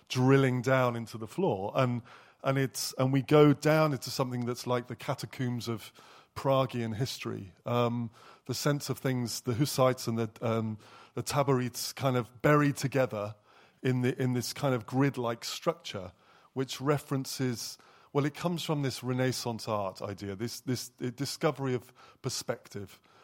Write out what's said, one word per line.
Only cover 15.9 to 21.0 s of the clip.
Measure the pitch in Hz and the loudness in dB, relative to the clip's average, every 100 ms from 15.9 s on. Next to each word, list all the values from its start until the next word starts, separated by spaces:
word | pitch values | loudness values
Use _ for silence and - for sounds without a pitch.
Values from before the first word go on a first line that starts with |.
| 101 92 - _ _ _ | -12 -12 -18 _ _ _
which | 127 131 - | -6 -6 -2
references, | 135 143 - 135 131 - 127 113 - - - - _ | 0 0 0 -4 -4 -4 -4 -4 -8 -14 -20 -20 _
well, | 143 | 0
it | 143 | 0
comes | - 175 170 | -2 -4 -2
from | - 151 | -2 -2
this | 135 - | -2 -4
Renaissance | 123 127 127 120 120 110 - | -4 0 0 0 -4 -6 -4
art | 107 95 - | -2 -2 -6
idea, | 104 98 101 98 | -8 -6 -8 -6
this, | 117 - | -6 -8
this, | - 123 - - | -6 -6 -6 -8